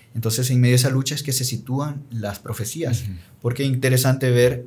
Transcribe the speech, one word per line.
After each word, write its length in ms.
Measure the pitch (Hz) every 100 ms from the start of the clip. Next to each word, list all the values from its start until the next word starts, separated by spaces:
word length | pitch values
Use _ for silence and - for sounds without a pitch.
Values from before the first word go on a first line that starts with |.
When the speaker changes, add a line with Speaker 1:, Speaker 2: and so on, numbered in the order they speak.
| - 117
Speaker 1:
Entonces, 340 | 113 110 127
en 100 | 123
medio 120 | 123
de 40 | 123
esa 140 | 131
lucha 240 | 131 135
es 80 | 143
que 100 | -
se 120 | 127
sitúan 580 | 127 107 120 135 147 143 -
las 300 | 117 104 98
profecías, 640 | - 107 104 156 147 120
Speaker 2:
Ujú. 100 | 101 87 - -
Speaker 1:
porque 220 | 120 120
es 60 | 139
interesante 600 | 127 131 127 131 131 131
ver 360 | 123 123 123